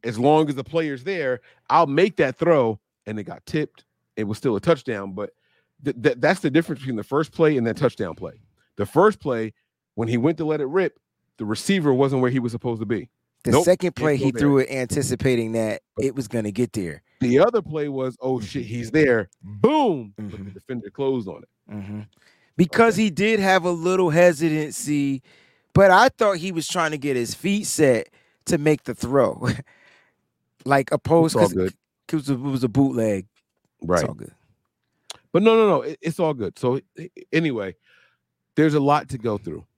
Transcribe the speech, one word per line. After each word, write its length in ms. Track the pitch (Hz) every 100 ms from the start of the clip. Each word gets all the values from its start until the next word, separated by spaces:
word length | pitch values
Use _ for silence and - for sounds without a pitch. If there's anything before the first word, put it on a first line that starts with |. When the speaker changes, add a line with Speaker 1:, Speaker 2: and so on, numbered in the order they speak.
Speaker 1:
"As 160 | 117 110
long 300 | 135 156 156
as 60 |
the 100 | 135
player's 400 | 127 165 156 135
there, 360 | 139 190 135 123 _ _ _
I'll 180 | 151 160
make 300 | 139 196 -
that 220 | 139 -
throw." 420 | 170 156 117 107 _ _
And 140 | - 107
it 60 |
got 200 | 101 85
tipped. 400 | - 156 147 _ _ _ _ -
It 80 |
was 140 | 104 104
still 180 | 139 101
a 40 |
touchdown, 520 | 175 156 - 107 98
but 220 | 95 101 _ _ _ _ _
th-, 120 | 139 123
th-, 140 | 131 123
that's 220 | 151 185
the 100 | -
difference 300 | 139 170 135
between 160 | 135 110
the 80 |
first 280 | - 139 160
play 260 | - 156 143
and 80 | 117
that 100 | 110
touchdown 380 | 131 - 95
play. 260 | 80 87 - _ _ _ -
The 100 | 101
first 340 | 156 202 208
play, 320 | 147 117 110 _ _ _ _ -
when 120 | 113
he 80 | 120
went 220 | 139 165
to 80 | 156
let 160 | 151
it 40 | 135
rip, 320 | 175 180 _ _ _ _ _
the 80 |
receiver 480 | 107 107 - 196 147
wasn't 300 | 127 139 135
where 80 | 127
he 80 | 131
was 140 | 120
supposed 280 | 117 127 113
to 60 | 107
be. 240 | 110 - _ _ _
Speaker 2:
The 80 | -
Speaker 1:
Nope, 120 | 127
Speaker 2:
second 240 | 175 180 180
Speaker 1:
can't 80 | -
Speaker 2:
play, 200 | 156 139
Speaker 1:
go 80 |
Speaker 2:
he 60 | 135
Speaker 1:
there. 100 | 131
Speaker 2:
threw 180 | 143 139
it 100 | 131
anticipating 840 | 131 127 151 135 127 135 123 113
that 300 | 113 110 98 _
Speaker 1:
But 120 | - 135
Speaker 2:
it 80 |
was 120 | 131 110
gonna 260 | 117 104
get 200 | 95 120
there. 300 | 110 87 73 _ _
Speaker 1:
The 180 | 123 127
other 200 | 208 233
play 260 | 151 156 147
was, 280 | 135 131 120
"Oh, 200 | 131 127
shit, 240 | 104 143
he's 260 | 101 110 117
there." 380 | 143 147 117 98 _
Boom! 720 | 98 104 220 311 269 147 107 101
But 140 | 107
the 60 | 92
Speaker 2:
Mm-hmm. 120 | 98
Speaker 1:
defender 400 | 95 - 123 101
closed 380 | - 135 131 95
on 140 | 80
it. 60 | - _ -
Speaker 2:
Mm-hmm. 280 | 104 98 104 107 _ _ _ _ -
Because 380 | 180 - 233
Speaker 1:
Okay. 100 | 185
Speaker 2:
he 60 | 220
did 300 | 151 208 220
have 240 | 196 185
a 60 | 175
little 400 | 170 170 185 180
hesitancy, 1120 | 156 180 147 165 156 151 - 143 147 139 135 _ _ _ _ _
but 160 | - 196
I 180 | 185 247
thought 280 | - 214 180
he 140 | 180
was 140 | 165 143
trying 220 | 185 160
to 60 | 151
get 180 | 143 127
his 180 | 117
feet 320 | - 196 202 -
set 420 | - 143 113 - _ _ _ -
to 120 | 170
make 260 | 151 151
the 100 | -
throw. 520 | 117 120 139 110 - 123
<laughs> 60 | 117 - _ _ _ _ _ _ _ _ _
Like, 260 | 127 139 -
opposed 460 | - - 165 160 120
Speaker 1:
It's 60 |
all 60 | 104
Speaker 2:
'cause 60 |
Speaker 1:
good. 200 | 90 92 - _ _ -
Speaker 2:
it 20 | 160
was 120 | 131
a, 40 |
it 40 | 127
was 240 | 139 135
a 40 | 123
bootleg. 580 | 104 139 127 110 98 92 _ _ _ _ _
Speaker 1:
Right. 200 | 82 87
Speaker 2:
It's 80 | 76
all 60 |
good. 200 | - - _ _ _ _ _ _ _ _ - _
Speaker 1:
But 100 | 165
no, 100 | 220
no, 140 | 226 214
no, 140 | 151
it, 160 | 131 160
it's 160 | - 160
all 160 | 160
good. 240 | 139 98 -
So, 220 | 127 135 _ -
a-, 120 | 165 - -
anyway, 440 | 160 165 117 98 - _ _ _ _ _ _ _ -
there's 180 | 156
a 60 | 151
lot 280 | 143 143 -
to 80 | 131
go 200 | 113 104
through. 260 | 85 76 -